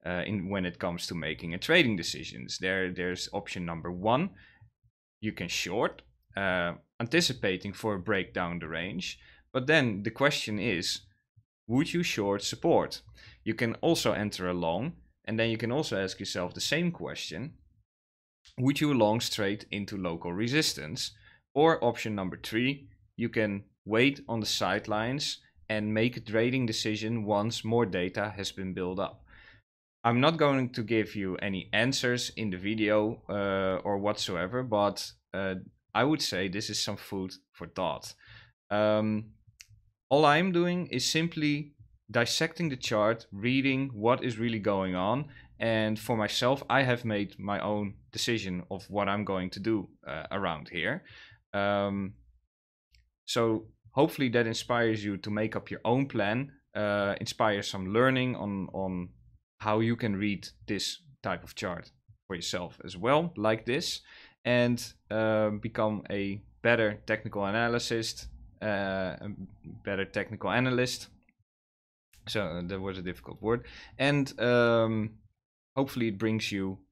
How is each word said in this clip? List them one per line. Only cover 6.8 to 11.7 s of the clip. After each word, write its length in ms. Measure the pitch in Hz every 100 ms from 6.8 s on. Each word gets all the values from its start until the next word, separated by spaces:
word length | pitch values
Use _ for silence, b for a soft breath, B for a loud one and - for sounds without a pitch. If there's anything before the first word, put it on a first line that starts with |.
| _ _
anticipating 760 | 117 165 175 127 - 90 101
for 220 | 98 113
a 60 | 101
breakdown 580 | 87 101 90 - 87 87
the 100 | 82
range. 500 | 80 87 151 - - b b b
But 140 | 131 131
then 360 | 156 127 98
the 80 | 104
question 480 | - 135 147 - 104
is, 440 | 120 - - - - _ _ _ _ _
would 240 | -